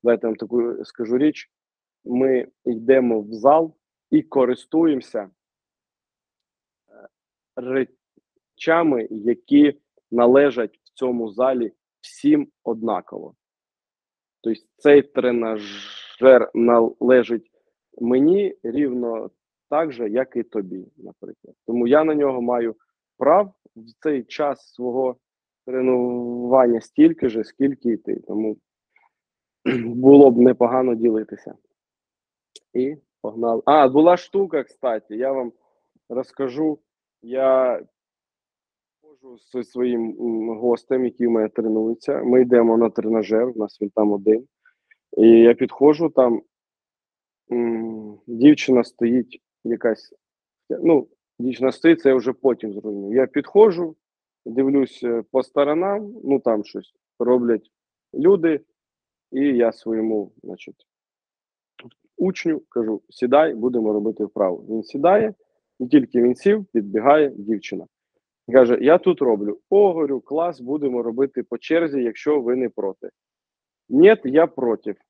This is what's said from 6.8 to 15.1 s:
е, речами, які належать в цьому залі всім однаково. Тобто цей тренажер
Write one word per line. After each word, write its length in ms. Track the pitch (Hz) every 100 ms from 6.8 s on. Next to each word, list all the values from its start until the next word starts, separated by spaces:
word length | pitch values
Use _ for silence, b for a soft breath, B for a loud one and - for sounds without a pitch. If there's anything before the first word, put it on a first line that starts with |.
| _
е, 180 | 117 - _ _ _ _ -
речами, 1500 | 127 131 131 _ _ _ _ _ _ _ - 165 165 127 107
які 680 | 110 110 120 _ 143 147 143 _ _ _
належать 680 | 117 120 131 143 120 110 _
в 60 | _
цьому 360 | - 127 123 110
залі 400 | 101 131 127 110 _ _ _
всім 460 | - - 143 147 143 _
однаково. 720 | - 110 113 95 - 101 78 _ _ _ _ _ _ _ _ _ _ _
Тобто 200 | 113 110 _ _
цей 240 | 147 143
тренажер 1500 | 135